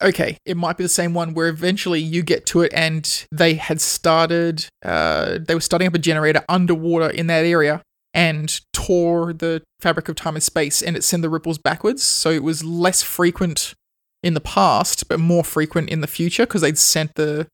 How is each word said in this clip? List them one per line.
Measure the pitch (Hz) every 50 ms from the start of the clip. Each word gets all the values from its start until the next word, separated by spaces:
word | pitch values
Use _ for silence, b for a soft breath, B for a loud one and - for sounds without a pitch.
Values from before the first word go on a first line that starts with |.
| -
Okay, | 190 180 - 165 - 151 - _
it | - 185 170
might | 175 165 175 -
be | 180
the | 170
same | - - 175 170 170
one | 175 170 165 160
where | 165 165 165
eventually | 165 156 170 180 190 208 - 180 175 156
you | 160 160 160 170
get | 165 151 165 - - -
to | - 175
it | 170 - -
and | - 165 160 160 160 151 - - - - -
they | 156 151 175 165 160
had | 160 - - 160 160
started, | - - - - - 170 160 160 165 165 170 170 170 170 165 160 - - - _ -
uh, | - 87 80 80 82 78 76 - 92 90 -
they | 160 - 170
were | 165
starting | - - 175 170 185 185
up | 170
a | 175
generator | 156 165 160 156 151 156 151 151 - -
underwater | 175 180 180 175 175 160 160 170 170 165 160 151
in | - - 165 165
that | 165 160 160
area | 170 170 165 151 147 151 170 - _ _ _ _ _ -
and | 165 175 165 156 151 151 151 - - - _ -
tore | - - - 185 175 170 170 170 170 170 170 165
the | 160 165 165 165 160 - _ _ _
fabric | - 175 160 165 - -
of | 160 -
time | - 165 151
and | 156 -
space, | - - 165 156 147 - -
and | - 175 170 -
it | -
sent | - - 170
the | 165 160
ripples | 160 160 - 165 160 151
backwards. | - 143 156 - - 208 262 269 -
So | - - - - 165
it | 160 156 135
was | 160 160 151 160
less | 160 170 170 175 185 180 - -
frequent | - - - 175 175 175 - 190 170 151 - - - - _ _ _ _ _ _ _ _ _ -
in | 175 165
the | 151
past, | - - - 202 196 175 127 104 170 - - - - -
but | - 165
more | 165 170 175 170 160
frequent | - - 160 156 156 - 170 143 -
in | 160 160
the | 151 -
future | - - 170 170 - - 233
'cause | 247 - 202
they'd | 160 151 151 -
sent | - - - 165 156 151 -
the, | - 151 151 147 151 160 -